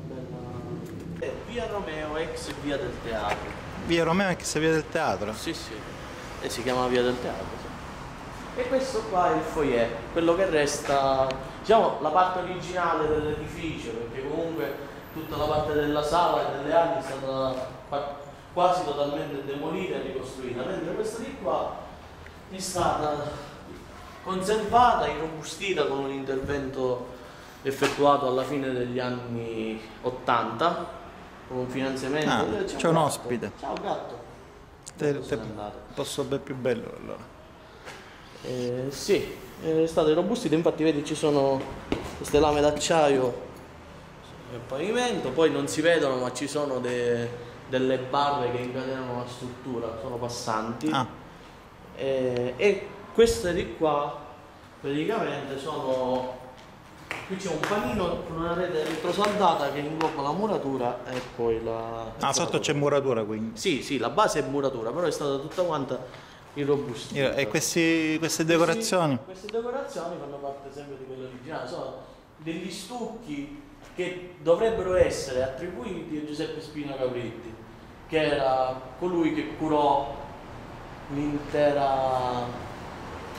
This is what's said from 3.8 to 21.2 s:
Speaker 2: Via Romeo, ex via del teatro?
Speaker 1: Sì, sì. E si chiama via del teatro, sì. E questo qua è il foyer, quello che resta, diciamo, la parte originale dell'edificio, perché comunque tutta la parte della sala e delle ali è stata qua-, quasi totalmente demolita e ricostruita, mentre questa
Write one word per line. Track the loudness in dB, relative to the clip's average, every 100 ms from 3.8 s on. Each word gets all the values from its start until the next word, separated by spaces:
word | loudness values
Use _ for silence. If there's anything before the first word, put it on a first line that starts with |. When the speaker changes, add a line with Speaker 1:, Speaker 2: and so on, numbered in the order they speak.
| 2
Speaker 2:
Via | 4
Romeo, | 6 4 2
ex | 0 -2 2
via | 4
del | 4 2
teatro? | 0 2 0 -2
Speaker 1:
Sì, | -4 -6
sì. | -6 -8 -10 -10 -10 -12 -12 -12 -8
E | -6
si | -2
chiama | 0 2 4
via | 4
del | 4 2
teatro, | -2 -4 -6 -8
sì. | -10 -10 -12 -12 -12 -12 -12 -12 -8 -6
E | 0
questo | 0 2 -2 0
qua | 2 4
è | 4
il |
foyer, | 0 2 4 4 2 0 -4
quello | 2 6 6
che | 6
resta, | 4 4 2 2 4 6 4 4 0 -6 -2
diciamo, | 6 8 8 2
la | 4
parte | 6 6 2
originale | -2 -4 -4 0 2 2 4
dell'edificio, | 2 2 -2 -4 -6 -4 -4 -6
perché | -6 -6 -6 -4
comunque | -2 -2 -2 -4 -4 -10 -14 -12
tutta | -10 -6 -2
la | 2
parte | 2 2
della | 2 4 2
sala | 4 4 6 4 0
e | -2
delle | 2 4
ali | 4 2
è |
stata | -2 -4 -2 0 0 0 -6 -10 -6
qua-, | -4 -4 -8 -12 -16 -6
quasi | 4 4 4
totalmente | 0 0 0 0 -4 -4 -4
demolita | -4 -4 -2 -2 -2
e |
ricostruita, | -4 -6 -8 -8 -6 -4
mentre | -4 -4 -2 -2
questa | -2 -4